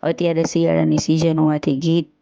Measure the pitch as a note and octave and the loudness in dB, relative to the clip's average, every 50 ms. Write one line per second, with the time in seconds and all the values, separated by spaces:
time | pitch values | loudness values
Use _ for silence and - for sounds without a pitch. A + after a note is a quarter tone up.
0 | - D#3 E3 - F3 E3+ E3 D#3+ E3 E3 - E3 E3 E3 E3 E3 D#3+ D#3+ D#3 D3+ | -4 -4 -4 -2 -2 -2 0 0 -2 0 0 0 0 2 2 2 2 2 0 0
1 | - - D#3 D#3+ D#3+ E3 D#3+ D#3+ D#3 D#3 D3+ D3+ - D3+ C#3+ C3+ D#3 E3 E3 E3+ | 0 0 0 2 2 0 0 2 0 0 0 0 -2 -2 -2 -2 0 0 0 0
2 | D#3+ - _ _ | -2 -4 _ _